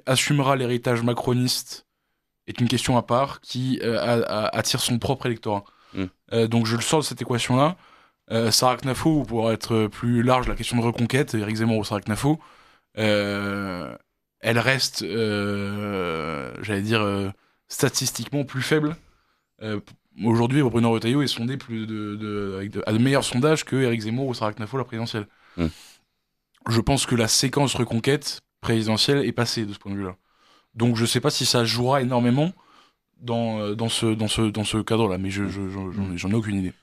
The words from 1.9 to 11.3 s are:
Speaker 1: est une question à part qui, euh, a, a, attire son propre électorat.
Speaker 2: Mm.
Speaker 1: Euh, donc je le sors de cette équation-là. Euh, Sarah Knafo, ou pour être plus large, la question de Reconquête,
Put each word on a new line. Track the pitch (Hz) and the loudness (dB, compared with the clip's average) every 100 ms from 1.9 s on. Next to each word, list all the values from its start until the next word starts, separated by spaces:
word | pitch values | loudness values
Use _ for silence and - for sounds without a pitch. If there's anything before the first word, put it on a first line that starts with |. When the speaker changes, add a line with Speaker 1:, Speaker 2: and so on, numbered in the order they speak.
| _ _ _ _ _ - | _ _ _ _ _ -14
Speaker 1:
est | - | -2
une | 120 | 0
question | 123 - 123 | 2 2 2
à | |
part | - 120 139 - | 2 2 0 -4
qui, | - 123 131 127 | -8 -4 -2 -2
euh, | 110 113 | 0 0
a, | 90 120 - 107 107 | 2 2 0 -2 -2
a, | - | -2
attire | 110 123 | -2 -2
son | - 120 | 0 -2
propre | - 135 131 | 0 -2 -2
électorat. | 113 - 101 101 _ _ 95 | -4 -4 -4 -6 _ _ -8
Speaker 2:
Mm. | 92 - _ | -8 -8 _
Speaker 1:
Euh, | 113 113 | 0 2
donc | 117 110 | 2 2
je | 117 | 0
le | |
sors | - 160 | 2 0
de | 139 | 0
cette | 123 | -6
équation-là. | - 120 - 127 147 185 _ - _ _ _ | -4 -2 2 2 2 0 _ -20 _ _ _
Euh, | 113 113 | 0 2
Sarah | - 127 123 | 2 2 2
Knafo, | 135 123 160 156 | -2 0 2 2
ou | |
pour | 117 117 113 | 2 0 0
être | 110 - 113 107 | 0 0 0 0
plus | - 120 120 | 0 0 2
large, | 120 127 113 | 4 2 2
la | 104 | -4
question | 113 120 | -2 0
de | |
Reconquête, | 117 113 117 131 113 | 0 0 0 0 0